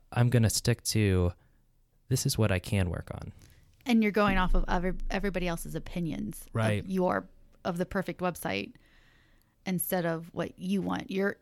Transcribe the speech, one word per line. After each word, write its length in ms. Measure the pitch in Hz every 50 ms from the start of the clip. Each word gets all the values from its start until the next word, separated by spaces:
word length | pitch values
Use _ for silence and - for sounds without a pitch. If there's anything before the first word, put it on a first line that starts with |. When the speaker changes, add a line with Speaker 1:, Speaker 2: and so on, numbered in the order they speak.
| _ - -
Speaker 1:
I'm 160 | 120 120 120
gonna 200 | 123 113 110 -
stick 340 | - - - 120 113 - -
to, 500 | - - 110 107 98 92 90 87 87 - _ _ _ _ _ _ _ _ _ _ _ _ _ _
"This 180 | - 135 - -
is 120 | - -
what 140 | - 110 104
I 80 | 95 90
can 300 | - - 104 98 92 85
work 200 | 82 - - - -
on." 200 | - - - - - - - - - _ _ _ _ -
Speaker 2:
And 160 | 262 233 226
you're 100 | 214 208
going 260 | 180 214 208 202 190
off 160 | 185 185 175 -
of 80 | 180 -
every-, 260 | - 190 180 175 185 180 - - -
everybody 380 | - 196 196 202 175 185 180
else's 280 | 175 165 160 - 151 151
opinions 680 | 165 - - - 180 175 156 - - - 202 - - - - -
Speaker 1:
Right. 300 | 113 110 110 104 104 -
Speaker 2:
of 60 | 190
your, 380 | 190 185 180 180 - 98 180 - - - - - - - -
of 140 | 190 175
the 80 | 170 180
perfect 360 | - - 196 175 - 175 -
website 520 | 180 180 170 - - - 95 98 - - - - _ _ _ - _ _ _ _ _ _ _ _ _ _ _ _ -
instead 400 | 196 185 170 - - 185 180 170
of 280 | 170 165 160 165 170 -
what 240 | 175 165 - -
you 240 | - 180 180 202 190
want, 300 | 180 180 180 - - -
your, 260 | 190 190 196 202 - _